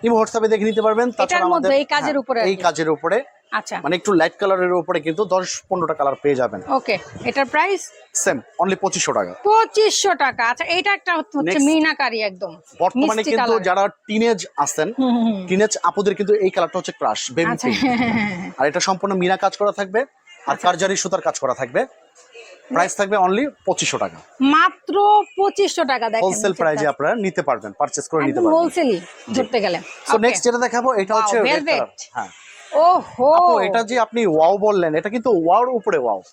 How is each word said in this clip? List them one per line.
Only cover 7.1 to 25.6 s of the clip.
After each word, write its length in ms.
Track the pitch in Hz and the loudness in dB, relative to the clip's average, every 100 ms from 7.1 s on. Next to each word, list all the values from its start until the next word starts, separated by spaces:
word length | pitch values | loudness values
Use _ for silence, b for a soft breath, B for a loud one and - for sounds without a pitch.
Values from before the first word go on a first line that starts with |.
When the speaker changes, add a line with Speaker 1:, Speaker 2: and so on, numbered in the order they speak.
| - | -10
Speaker 2:
এটার 220 | 240 226 262 | -6 -2 -2
প্রাইস? 340 | 302 349 381 - - - | 0 0 -2 -6 -20 -10
Speaker 1:
সেম, 240 | - - 185 - - | -4 -2 -2 -6 -4
only 180 | 180 190 | -2 0
পঁচিশশো 360 | 190 175 - | -2 -2 -2
টাকা। 200 | 117 92 92 | -2 -2 -2
Speaker 2:
পঁচিশশো 680 | 403 440 453 - 427 - 392 | 2 2 2 2 2 2 0
টাকা। 280 | 339 277 247 233 | 0 -2 0 -2
আচ্ছা, 160 | 247 | -2
এটা 260 | 339 339 403 | -2 -2 0
একটা 200 | 392 - 339 | -2 0 -4
হচ্ছে 220 | - 285 | -2 -2
Speaker 1:
নেক্সট, 240 | 311 311 277 | 0 2 2
Speaker 2:
মিনাকারি 520 | 320 311 302 262 220 | 4 2 0 -4 -2
একদম। 300 | 214 185 185 160 _ - | -6 -6 -12 -12 _ -2
Speaker 1:
বর্তমানে 280 | 175 247 302 214 | 0 2 0 0
Speaker 2:
মিষ্টি 140 | 214 | 0
Speaker 1:
কিন্তু 200 | 226 240 | 0 2
Speaker 2:
কালার। 120 | 226 | 0
Speaker 1:
যারা 220 | 185 185 202 - - | 2 2 0 -4 -4
টিনেজ 400 | 214 233 214 - - | 0 2 0 -4 -4
আছেন, 320 | 143 - 156 240 | -4 -2 -4 0
Speaker 2:
হুম, 120 | 262 | 0
হুম, 120 | 240 | 2
হুম। 220 | 226 202 180 | 0 -2 -2
Speaker 1:
টিনেজ 260 | 190 208 - | 0 2 0
আপুদের 320 | 170 175 202 | -2 0 -2
কিন্তু 180 | 196 196 | 0 0
এই 160 | 208 190 | 2 2
কালারটা 280 | 190 165 185 | 0 -2 -2
হচ্ছে 140 | 175 | -6
ক্রাশ, 280 | - 135 107 - | -4 -4 -2 -6
বেবি 180 | 127 170 | -2 -2
Speaker 2:
আচ্ছা। 180 | 240 247 | -2 -2
Speaker 1:
পিঙ্ক। 120 | 208 | 0
Speaker 2:
<laughs> 800 | 269 240 247 226 208 180 190 - | 0 0 0 0 -2 -6 -10 -2
Speaker 1:
আর 60 | 139 | -2
এটা 140 | 175 | 0
সম্পূর্ণ 320 | 170 190 196 | -2 -2 -2
মিনা 220 | 190 180 185 | 0 0 0
কাজ 160 | 190 - | 0 0
করা 160 | 208 | -2
থাকবে। 280 | 196 196 214 277 _ _ - - | -2 -4 -2 -4 _ _ -14 -6
আর 60 | |
Speaker 2:
আচ্ছা। 160 | 139 180 | -2 0
Speaker 1:
কারজারি 280 | 175 190 196 | 0 0 -2
সুতার 240 | 190 185 | -2 -2
কাজ 160 | 156 - | -2 -4
করা 160 | 127 | -4
থাকবে। 320 | 123 131 156 262 _ _ _ _ - - - - | -4 -4 -4 -4 _ _ _ _ -20 -20 -20 -6
প্রাইস 280 | 165 185 - | -2 0 0
থাকবে 200 | 196 202 | -2 2
only 280 | 185 196 285 - - | 2 2 -2 -6 -4
পঁচিশশো 320 | 170 180 127 | -2 -2 -2
টাকা। 200 | 98 82 - _ | -6 -8 -20 _
Speaker 2:
মাত্র 540 | 269 302 359 - - 370 415 415 403 - | 2 4 2 0 -4 2 4 4 2 -2
পঁচিশশো 480 | 392 392 | -2 2